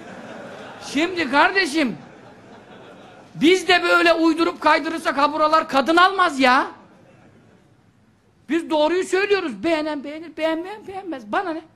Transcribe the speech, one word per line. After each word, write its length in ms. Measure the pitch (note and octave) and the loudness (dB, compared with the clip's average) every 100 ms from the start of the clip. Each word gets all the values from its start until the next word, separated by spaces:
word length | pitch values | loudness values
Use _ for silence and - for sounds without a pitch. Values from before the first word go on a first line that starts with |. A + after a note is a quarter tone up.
| - - - - - - - - - | -18 -18 -16 -16 -16 -16 -18 -16 -6
Şimdi 440 | C4+ F4 F4 C#4+ | -2 -2 -2 0
kardeşim, 640 | C#4 F4 F#4+ E4+ D#4 C4 D#3+ - - - - - - - - - - - - - | 2 4 2 0 0 -2 -4 -14 -20 -20 -20 -20 -20 -20 -20 -20 -20 -20 -20 -20
biz 340 | D#3+ C#4+ F#4 F4+ | 0 4 4 4
de 140 | F4 | 2
böyle 300 | F4 F4 E4+ | 4 4 4
uydurup 480 | E4 E4 D#4+ E4+ D#4+ | 4 2 2 0 0
kaydırırsak 580 | D4+ D#4+ D#4 E4 E4 C#4 | 2 2 0 -4 -4 0
ha 140 | D4 | 0
buralar 360 | D#4 D4+ D#4+ D#4+ | 2 2 2 2
kadın 280 | C4+ C4 E4 | 0 2 4
almaz 440 | F#4 G4 F4 C4+ | 4 4 -2 2
ya. 300 | B3+ C4 F4+ - - - - _ - _ _ _ _ _ _ _ _ _ _ _ - | 2 4 0 -8 -20 -20 -20 _ -20 _ _ _ _ _ _ _ _ _ _ _ -4
Biz 220 | E4 C#4 | -4 0
doğruyu 340 | D#4 D4+ F4+ | 0 2 0
söylüyoruz. 600 | F#4 F#4 G4+ G4 E4 G3+ | 0 0 2 0 0 -4
Beğenen 400 | D#4+ D#4+ D#4 D4 | -2 -2 -2 -6
beğenir, 320 | C4+ D#4 E4 D#4+ | -8 -14 -14 -4
beğenmeyen 500 | D#4+ D#4+ F4+ G#4+ F#4 | -2 -2 -6 -12 -14
beğenmez. 460 | F#4+ G4 C4+ G#3 | -14 -10 -12 -6
Bana 200 | D#4+ F#4+ | -4 -4
ne? 100 | D#4+ D#4+ | -8 -10